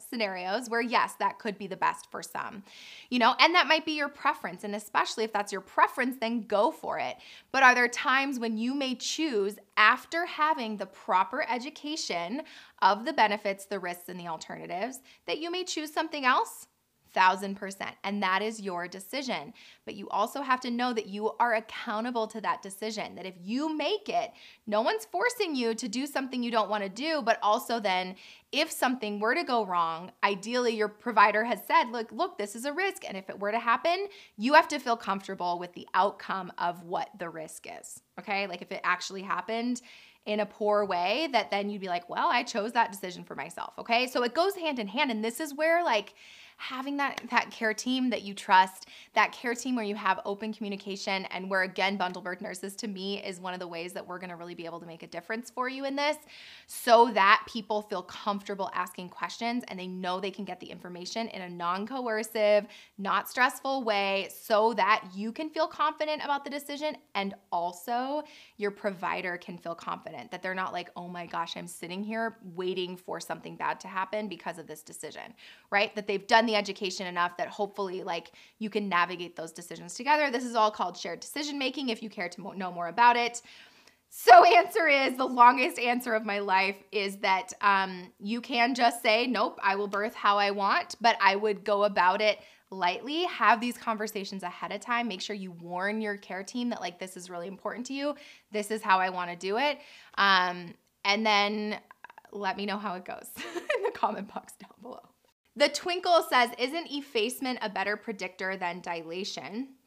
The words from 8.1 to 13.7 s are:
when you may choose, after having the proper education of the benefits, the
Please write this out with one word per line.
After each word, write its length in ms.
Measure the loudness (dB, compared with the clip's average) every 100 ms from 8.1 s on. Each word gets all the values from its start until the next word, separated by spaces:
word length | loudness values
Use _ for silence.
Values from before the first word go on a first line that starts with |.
| 2 2 -2
when 180 | -2 -2
you 180 | -2 -2
may 180 | -2 -4
choose, 600 | -6 -2 0 0 0 -4 -2 6
after 480 | 6 6 0 -4 -4
having 520 | 0 0 0 -4 -6
the 100 | -8
proper 560 | -10 0 2 2 -2 -2
education 920 | -4 -6 -10 -8 -6 -4 -4 -4 -6 -8 -18 -20 _
of 200 | 4 4
the 100 | 0
benefits, 520 | 2 2 2 -2 -6
the 140 | -6